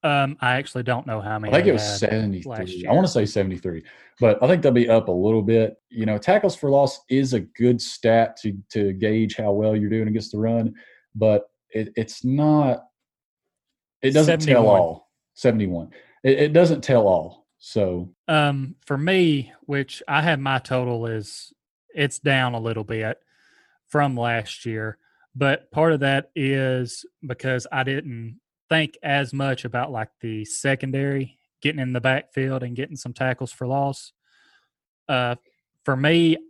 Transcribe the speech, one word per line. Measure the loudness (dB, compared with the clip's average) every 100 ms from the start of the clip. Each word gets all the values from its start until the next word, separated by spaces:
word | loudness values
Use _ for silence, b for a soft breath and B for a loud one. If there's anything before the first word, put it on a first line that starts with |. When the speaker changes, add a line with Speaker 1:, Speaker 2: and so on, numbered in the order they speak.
Speaker 1:
Um, | 0 0 0 -2
I | 0
actually | 0 -4 -6
don't | -2 -4 -4
know | -6
how | -4 -6
many | 2
Speaker 2:
I | 4
think |
Speaker 1:
they | 4
Speaker 2:
it |
was | 2
Speaker 1:
had | 0 -2 -2
Speaker 2:
seventy-three. | 0 -2 -4 -8
Speaker 1:
last | -10 -10 -10 2
Speaker 2:
I |
wanna | 4
Speaker 1:
year. | 4
Speaker 2:
say | 2 0
seventy-three, | 0 -2 -4 -6 -8 -12 b b b
but | 4 4
I | 4
think | 4
they'll | 4
be | 4 6
up | 4 4
a |
little | 0 2 2
bit. | 2 2 2 -4 _
You | -6 -2
know, | -2
tackles | 2 2 2 -2
for | 2
loss | 2 2 -2 _
is | 0 0
a | -2
good | -4 0 2 2
stat | -2 -2 2 4 2 -2
to, | -8 -8 -8
to | -2 -2
gauge | -2 0 0 0 -2
how | -2
well | 0 0 0
you're | 0
doing | -2 -2
against | -4 -4
the | -4
run, | -2 0 -2 -6 b b b
but | 0 2 2 -2 _ _
it, | -8 -6 -6
it's | -8 -6
not, | -2 0 2 2 2 -2 -6 _ _ _ _ _ _ _ _ _ _ _
it | 2
doesn't | 4 4 4
tell | 4
Speaker 1:
Seventy-one. | 6 6 6
Speaker 2:
all. | 4 -2 _ _ _
Seventy-one. | -2 0 2 -2 -4 -8 b b b
It, | 2 4
it | 4
doesn't | 6 4 2
tell | 2 4 4
all. | 2 0 -14 _ _
So | -8 -2 -2 -2 -8 _ -2
Speaker 1:
Um, | 0 2 -2 -8 -14 -8
for | -4
me, | 0 2 2 2 -4 -16
which | -6 -6 -6 -10 -2
I | 0
have | 0 0
my | 0 -4
total | -2 -4 -2 -4 -4
is, | -6 -10 -16 -20 _ _ _ _
it's | -4 -4 -2
down | 0 0 0
a | -4
little | -6 -6
bit | -6 -6 -6 -8 _ _ _ _ _ _ _
from | -2 -2 -2
last | -4 -4 -6 -12
year, | -10 -8 -8 -12 _ _ _
but | -2 0 0 _
part | 0 2
of | 2
that | 0 0 -4
is | -6 -2 0 0 -2 -4 -10 -20 _ -12
because | -8 -4 -4 -4
I | -4
didn't | -4 -4 -8 -12 -14 -16 _ _ _
think | -2 -2 -6
as | -2 -2 -2
much | -4 -4 -4
about, | -6 -6 -6
like, | -6 -10 _
the | -10 -8
secondary | -8 -6 -2 -2 -4 -4 -2 -4 -6 _ _ _
getting | -6 -4
in | -4
the | -2
backfield | 0 -2 -4 -6 -4 -4
and | -6 -8
getting | -10
some | -10 -14
tackles | -4 -4 -4 -8
for | -8 -6
loss. | -2 -4 -6 -14 _ _ _ _ _ _ _ _ _ -4
Uh, | -2 -2 -6 _ _ _ _
for | -4 0
me | 2 4 4 0 -4